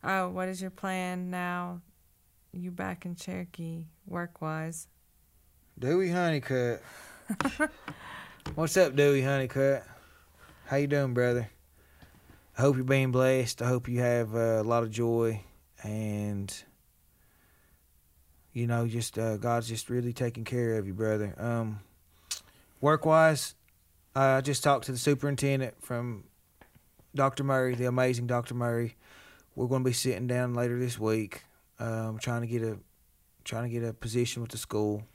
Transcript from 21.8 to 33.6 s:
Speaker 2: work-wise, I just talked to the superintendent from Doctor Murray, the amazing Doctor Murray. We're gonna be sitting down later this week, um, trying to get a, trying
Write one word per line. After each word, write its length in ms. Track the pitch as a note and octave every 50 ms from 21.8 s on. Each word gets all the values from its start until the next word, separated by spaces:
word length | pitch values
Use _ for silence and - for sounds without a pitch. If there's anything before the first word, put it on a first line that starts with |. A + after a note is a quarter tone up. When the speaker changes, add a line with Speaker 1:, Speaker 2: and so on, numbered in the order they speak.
| G2 _ _ _ _ _ _ _ _ - - - - - _ - - _ _ -
Speaker 2:
work-wise, 760 | - D3 D#3 D#3 D#3 D#3+ D#3 D#3+ D#3+ D#3+ D#3 C3+ - - - _ _ _ _ _ _ _ _ _ _ _ _
I 260 | C3+ C3+ C3+ C3 C3
just 240 | C3 C#3+ C#3+ B2 -
talked 220 | D3 C#3+ B2+ -
to 60 | -
the 60 | C3 A#2+
superintendent 800 | - D3 C#3+ C3+ - C#3+ C#3+ B2+ C#3 C#3 C#3 C3+ C3 A#2+ - - -
from 400 | - B2 A#2+ A#2+ B2 A2+ G2 D#2+ - _ _ _ _ _ _ - _ _ - _ _ _ _ - _ -
Doctor 300 | C#3+ C3+ C3+ C3 - C#3
Murray, 300 | C#3 C3+ C3 B2+ B2+ B2+
the 100 | A#2+ B2
amazing 400 | B2 B2 B2+ B2+ B2+ B2+ A#2+ A#2+
Doctor 280 | A#2+ B2 A#2+ A#2+ - A#2+
Murray. 420 | B2 A#2+ A#2+ A#2 A#2 A#2+ A2+ - _ _ - - - - - - - _ _ _
We're 140 | - B2 B2
gonna 160 | C3 C3 B2+
be 80 | C3
sitting 340 | B2 - - C3 A#2 F#2 B2
down 280 | B2 B2 B2 B2 B2 A#2+
later 240 | A#2+ B2 A#2+ A#2+ B2
this 180 | B2+ B2 A#2 G2
week, 460 | G#2+ A2 A2 A2+ A2 G2+ - - - _ _ _ _ _ _ -
um, 400 | A#2 A2+ A2+ A2+ A2+ A2 A2 A2+
trying 220 | - C3 A#2+ A#2
to 60 | A#2 A2+
get 140 | A#2+ A#2
a, 160 | A2+ A2+ G#2+ - - _ _ _ _ _ _ _ _ _ _ _ -
trying 200 | - - A2+